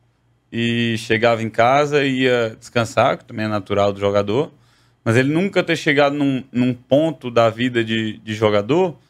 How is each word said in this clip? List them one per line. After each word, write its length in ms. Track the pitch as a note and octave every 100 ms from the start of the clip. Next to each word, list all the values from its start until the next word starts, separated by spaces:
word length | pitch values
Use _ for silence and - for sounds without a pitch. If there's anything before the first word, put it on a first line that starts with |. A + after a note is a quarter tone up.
| _ _ _ _ _ A#2
E 400 | A#2 A#2 A#2 A2
chegava 420 | A2+ A2+ A#2 A2+
em 80 | A2+
casa 540 | A2 A#2 C#3+ D3 D3
e 180 | C#3 C3
ia 340 | C3 B2 A2+ A2+
descansar, 580 | - A#2+ A2+ - C3 F3
que 80 | -
também 200 | A#2 G#2+
é 40 |
natural 420 | G#2 G2 G2+ G2+
do 80 | G2
jogador, 520 | G2+ G2+ G2+ A#2 D#3 - _ _ _ _
mas 120 | A#2 A2+
ele 180 | C3+
nunca 300 | D#3+ G3 F#3+
ter 120 | E3 D#3+
chegado 400 | E3 C#3+ C#3+ D3
num, 280 | C#3 C3 B2+
num 240 | A#2+ B2+ A#2+
ponto 560 | - C#3 D#3+ C#3 B2
da 180 | A#2 A#2
vida 340 | G#2+ B2+ A#2+
de, 360 | A2+ A2+ A2 -
de 160 | A2 G#2+
jogador 600 | G#2+ G#2 G#2 D#3+ F#3 -